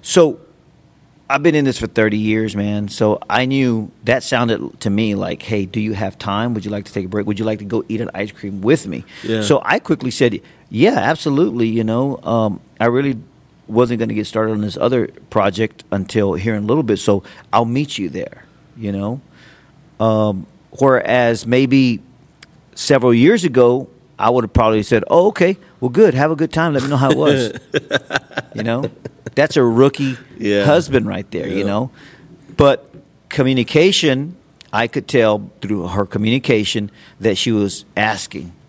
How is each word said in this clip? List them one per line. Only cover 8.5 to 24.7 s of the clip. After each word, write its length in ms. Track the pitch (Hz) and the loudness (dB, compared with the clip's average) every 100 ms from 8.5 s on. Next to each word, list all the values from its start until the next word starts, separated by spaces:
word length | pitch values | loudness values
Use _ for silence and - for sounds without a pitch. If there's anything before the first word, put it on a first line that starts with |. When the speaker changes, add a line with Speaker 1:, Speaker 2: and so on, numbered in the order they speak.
| 98 | -4
Speaker 1:
with 260 | 101 156 - | 0 0 0
me?" 180 | 67 - - | -12 -12 -14
Speaker 2:
Yeah. 160 | - 113 | -4 -2
Speaker 1:
So 180 | 104 113 | 2 0
I 140 | - 175 | 2 -4
quickly 300 | - 156 127 | -2 -4 -2
said, 280 | - 120 101 - _ _ | 0 0 0 -12 _ _
"Yeah, 240 | 110 180 147 | 2 2 2
absolutely." 680 | 110 156 156 139 175 120 113 | 0 -2 -2 0 0 0 -2
You 140 | 113 | 0
know, 360 | 110 117 139 135 | -2 -2 -2 -4
um, 380 | - 117 110 90 _ _ | -4 -2 0 -4 _ _
I 60 | 117 | 0
really 300 | 123 139 117 - _ _ _ - | 0 -2 -4 -10 _ _ _ -4
wasn't 320 | 107 123 120 | 0 2 0
gonna 140 | 113 | -2
get 120 | 107 107 | -4 -4
started 240 | 113 110 | -2 -2
on 80 | 110 | -2
this 160 | 104 - | -4 -2
other 320 | 120 127 - - - | 0 0 -2 -8 -4
project 520 | 110 101 92 110 - - | 0 0 0 -4 -4 -6
until 440 | 101 92 110 98 | -6 -2 0 0
here 200 | 85 104 | -2 -2
in 80 | 107 | -4
a 20 | 104 | 0
little 180 | 139 | -2
bit. 140 | 120 101 | 0 0
So 220 | - 101 - - - | 2 0 -2 -20 -2
I'll 120 | 107 | 0
meet 340 | 117 123 147 - | 0 -2 -4 -6
you 100 | 92 | -8
there, 360 | 80 - - - _ _ - | -8 -12 -14 -20 _ _ -12
you 140 | 107 | -8
know? 280 | 98 101 131 _ - - - _ _ _ _ | -6 -6 -8 _ -20 -20 -20 _ _ _ _
Um, 480 | 113 110 107 95 82 _ _ - | 2 2 0 -2 -8 _ _ 0
whereas 680 | 135 127 - 123 120 113 113 | 4 4 2 2 2 0 0
maybe 540 | 123 135 135 127 113 - _ _ _ - _ _ - | 2 4 4 2 0 -8 _ _ _ -20 _ _ -10
several 360 | - 143 123 | 0 2 4
years 280 | 117 139 226 | 6 6 4
ago, 460 | 170 127 120 127 - - _ - | 2 4 4 4 -4 -18 _ -2
I 120 | 110 | 0
would 140 | 123 | 0
have 80 | 110 | 0
probably 300 | - 110 | 2 2